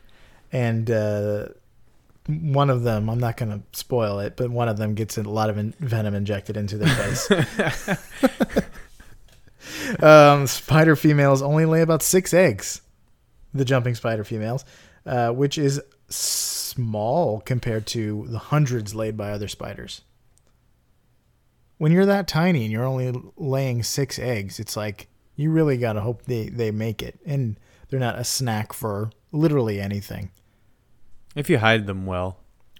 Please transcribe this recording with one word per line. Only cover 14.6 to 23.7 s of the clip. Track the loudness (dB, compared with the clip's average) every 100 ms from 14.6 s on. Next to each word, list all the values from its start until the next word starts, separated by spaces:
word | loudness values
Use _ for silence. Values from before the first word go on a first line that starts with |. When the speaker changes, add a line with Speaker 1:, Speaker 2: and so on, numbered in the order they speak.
| -8 -20 -20 _ -6
Speaker 1:
uh, | -2 0
which | 0 0 2
is | 0 0 -6 _ _
small | -6 -4 -4 -4 -6 -8 -6 -4 -2 -2 0 0 -2
compared | -4 -4 -2 -4 -4
to | -6 -4 -6 -8
the | -10
hundreds | -2 0 2 0 -6
laid | -6 -6 -6
by | -6
other | -6 -8
spiders. | -10 -12 -12 -14 -16 _ _ _ _ _ _ _ _ _ _ _ _ _ _ _ _ _ _
When | 4
you're | 4 4
that | 2 0
tiny | 0 2 2
and | 0
you're | -2
only | -2 -2 -4 -6 -10 -10
laying | -4 -2 -2